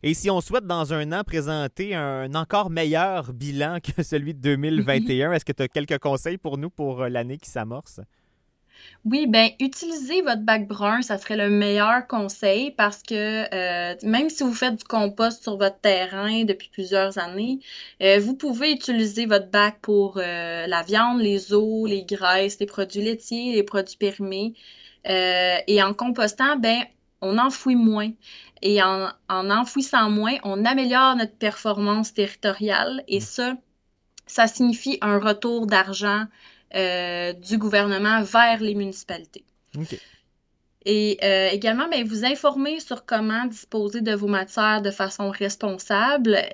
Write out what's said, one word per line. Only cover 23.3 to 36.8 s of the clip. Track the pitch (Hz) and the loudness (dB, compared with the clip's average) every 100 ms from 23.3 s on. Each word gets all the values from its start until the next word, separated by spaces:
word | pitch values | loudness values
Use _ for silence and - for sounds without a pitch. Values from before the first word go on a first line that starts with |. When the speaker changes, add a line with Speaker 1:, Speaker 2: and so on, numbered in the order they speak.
| 233 247 | -6 0
Speaker 2:
les | 226 | 0
produits | 202 202 190 - | 0 -2 -4 -2
périmés. | 202 202 196 190 220 226 - - - _ - | -4 -2 -6 -4 -6 -8 -20 -20 -20 _ -2
Euh, | 190 185 180 180 180 - | 0 2 2 2 0 2
et | 208 | 4
en | 196 | 4
compostant, | 202 240 240 214 208 269 294 | 2 -4 0 -2 2 0 2
ben, | 226 233 240 _ _ _ | 2 0 -2 _ _ _
on | 190 214 | -2 2
enfouit | 254 262 262 247 | 2 0 2 4
moins. | 226 214 214 226 - - - _ | 4 2 -4 -8 -18 -20 -20 _
Et | 196 208 | 2 4
en, | 190 190 190 - _ | 4 2 -4 -10 _
en | 185 190 | -4 0
enfouissant | 214 240 277 262 254 214 | 0 0 -2 0 2 4
moins, | 208 214 269 | 2 0 -2
on | 202 196 220 | -4 0 2
améliore | 269 254 247 262 247 | 2 2 4 4 4
notre | 226 _ | -2 _
performance | 214 - 220 202 202 214 220 | -4 -2 -4 0 0 0 -2
territoriale. | - 196 - 208 196 208 196 - 262 - | -2 -2 0 -2 0 0 0 0 -4 -4
Et | 196 | -4
Speaker 1:
Mm. | |
Speaker 2:
ça, | 208 - 247 254 _ _ _ _ _ - _ | -4 -6 -4 -6 _ _ _ _ _ -20 _
ça | - 226 | 2 2
signifie | - 247 233 269 277 | 4 0 0 -4 -2
un | 208 202 | 0 2
retour | 214 208 240 233 220 | 2 0 -2 -2 2
d'argent, | 202 190 196 202 208 220 _ - _ _ | 4 2 -2 -2 -2 -4 _ -20 _ _
euh, | 190 | -4